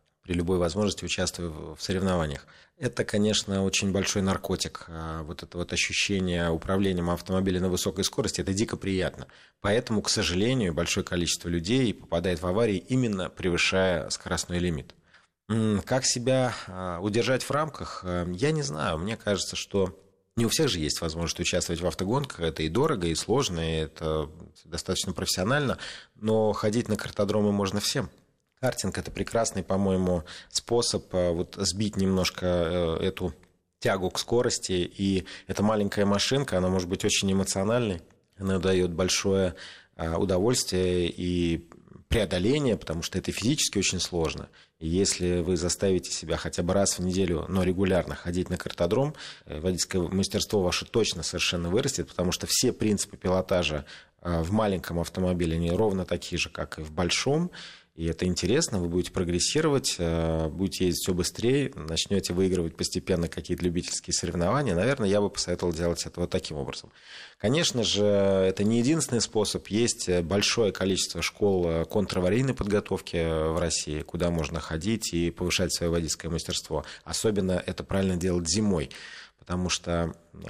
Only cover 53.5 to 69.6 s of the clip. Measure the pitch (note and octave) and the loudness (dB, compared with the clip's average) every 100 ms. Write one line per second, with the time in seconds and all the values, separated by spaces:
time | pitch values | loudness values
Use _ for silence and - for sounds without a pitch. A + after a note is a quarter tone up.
53.5 | F#2 E2+ D2 - - - _ F2 E2 E2 | 2 2 -2 -6 -18 -20 _ -2 0 2
54.5 | G#2+ G#2+ F#2 - E2+ E2 - F#2 F2+ E2+ | 2 2 0 -2 -4 -2 0 0 2 0
55.5 | E2 E2+ F#2 A2 F#2+ F2 F2 - E2+ E2+ | 2 2 2 2 0 -2 -4 -4 -6 -6
56.5 | - D#2+ - D#2 D#2 F2+ - C3+ D3+ F3+ | -6 -10 -10 -8 -2 0 2 2 2 0
57.5 | - - - _ - E2 - F2+ E2+ F2 | -6 -18 -20 _ -4 -4 0 0 0 2
58.5 | C3+ E3+ G2+ F2 F2 E2+ - E2+ F2 - | 2 2 0 0 0 0 -2 0 2 2
59.5 | D3 D#3+ C3+ - - E2+ E2 E2 D#2+ D#2+ | 2 4 2 0 0 0 2 2 2 0
60.5 | D#2+ F#2+ - F2+ D#2+ - F2+ E2+ - A2+ | 0 -2 2 2 2 0 0 0 0 2
61.5 | C#3 C3+ - D#2 D#2+ - G2 - F2+ F#2+ | 2 0 -4 -4 -4 0 0 2 2 4
62.5 | F2+ E2 - F2+ F#2 - E2+ E2 - - | 2 0 -2 -4 -2 0 0 0 -4 -4
63.5 | F2 F2+ E2+ - - - - E2+ E2+ F2 | -2 0 0 -4 -6 -4 -4 -2 0 2
64.5 | C3+ C#3+ E2+ A2+ C#3 G2+ G2+ G2+ - - | 2 2 2 2 2 2 2 2 -2 -4
65.5 | F2+ F2 D#2+ E2+ E2 D#2+ - F2 F#2 - | -2 -2 0 0 0 -4 -4 -2 -2 -4
66.5 | D2+ C2+ - - - - - - - G#2 | -8 -8 -10 -14 -20 -20 -18 -18 -4 0
67.5 | D3 E3 B2 G2 G2 G#2 G2+ G2 F#2+ F#2+ | 2 2 0 0 4 4 6 6 6 4
68.5 | F#2+ G#2 A#2 A#2+ E3 - A#2 - A2 G2 | 4 2 4 4 2 2 0 0 0 0
69.5 | F2+ | -2